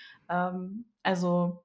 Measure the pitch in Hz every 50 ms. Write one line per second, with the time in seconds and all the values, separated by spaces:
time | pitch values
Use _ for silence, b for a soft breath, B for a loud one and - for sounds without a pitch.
0 | B B B B _ - 170 180 180 180 185 185 185 190 202 226 240 - _ _
1 | - 190 185 175 180 175 175 175 175 175 175 - -